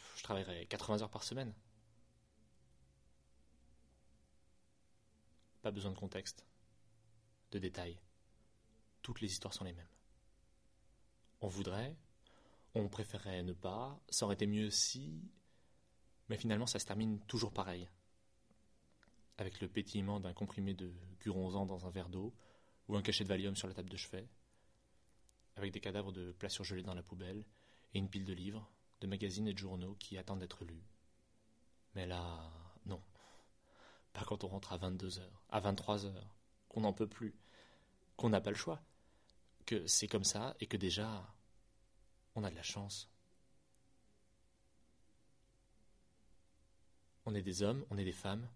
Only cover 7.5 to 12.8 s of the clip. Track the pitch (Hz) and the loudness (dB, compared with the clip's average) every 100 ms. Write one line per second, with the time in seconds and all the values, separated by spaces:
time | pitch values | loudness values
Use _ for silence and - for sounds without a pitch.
7.5 | 101 92 92 87 85 - - - - - | -4 -2 -2 -6 -8 -14 -20 -20 -20 -20
8.5 | - - - - - - 110 107 - 98 | -20 -20 -20 -20 -12 -8 -2 -2 0 -4
9.5 | - 92 85 85 - - - - - - | -4 -4 -6 -12 -20 -20 -20 -20 -20 -20
10.5 | - - - - - - - - - 104 | -20 -20 -20 -20 -20 -20 -20 -20 -4 -2
11.5 | 95 92 98 127 160 - - - - - | 0 0 0 -2 -6 -14 -20 -20 -20 -20
12.5 | - - 113 | -20 -2 2